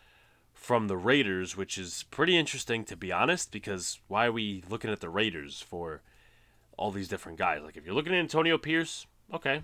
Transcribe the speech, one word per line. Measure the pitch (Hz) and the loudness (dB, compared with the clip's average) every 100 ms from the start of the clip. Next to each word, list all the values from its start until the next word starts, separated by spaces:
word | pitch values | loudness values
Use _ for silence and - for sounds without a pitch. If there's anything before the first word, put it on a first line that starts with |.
| _ _ _ _ _ | _ _ _ _ _
from | - - 120 107 | -10 2 2 4
the | 95 | 0
Raiders, | 98 143 110 92 90 98 | 4 4 4 2 -2 -4
which | 92 95 | -6 -6
is | 90 - - | -6 -8 -6
pretty | - 165 175 | 0 4 4
interesting, | 156 131 - 117 | 2 -2 -2 -2
to | 107 90 | -4 -8
be | 92 | -2
honest, | 90 127 175 - | 2 4 2 -2
because | 107 104 95 85 - - | -8 -4 -4 -4 -8 -2
why | 98 120 | 2 2
are | |
we | 113 104 98 90 | 2 -2 -4 -6
looking | 110 113 | -6 -4
at | 104 | -4
the | 85 | -2
Raiders | 92 110 80 71 - | 0 0 0 -8 -12
for | - 87 82 78 - _ _ _ _ _ _ - | -10 -8 -8 -10 -14 _ _ _ _ _ _ -6
all | 104 | -4
these | 98 92 | -2 -4
different | 98 - 82 | -6 -8 0
guys? | 92 76 | 0 0
Like, | 76 80 | -4 -12
if | |
you're | 78 | -4
looking | 113 156 | -2 2
at | 180 | 2
Antonio | 156 156 165 160 | 2 2 4 4
Pierce, | 147 165 160 - - _ - | 2 0 0 -6 -14 _ -10
okay, | - 139 143 | -4 -2 -2